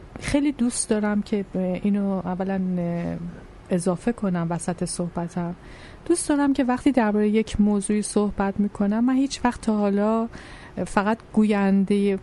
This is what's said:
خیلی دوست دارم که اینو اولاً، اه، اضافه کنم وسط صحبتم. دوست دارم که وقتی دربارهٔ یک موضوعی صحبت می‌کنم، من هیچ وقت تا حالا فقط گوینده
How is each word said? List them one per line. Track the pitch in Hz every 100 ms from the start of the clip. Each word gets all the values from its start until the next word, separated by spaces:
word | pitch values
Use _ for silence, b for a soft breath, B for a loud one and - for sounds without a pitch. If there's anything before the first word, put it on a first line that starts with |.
| - -
خیلی | - 285 285
دوست | 269 240 - -
دارم | 214 208 208
که | - 208 196
اینو | 185 185 180 208 202 196 190 175
اولاً، | 180 190 190 185 180
اه، | 170 170 170 170 175 - - - -
اضافه | 180 185 170 240
کنم | - 196 175 165
وسط | 170 - 170 175
صحبتم. | - 175 175 170 180 170 - B B B B -
دوست | 339 -
دارم | 285 285
که | 277
وقتی | 247 254 294
دربارهٔ | 254 214 208 214
یک | 220 220 -
موضوعی | 208 202 202 208
صحبت | 202 208 208 - 196 196
می‌کنم، | 202 - 202 220 247
من | 262
هیچ | 269 -
وقت | - -
تا | - 214
حالا | 202 202 214 226 233 B B B B - 180
فقط | 208 196 226 -
گوینده | 214 214 202 196 196 190 202 202 190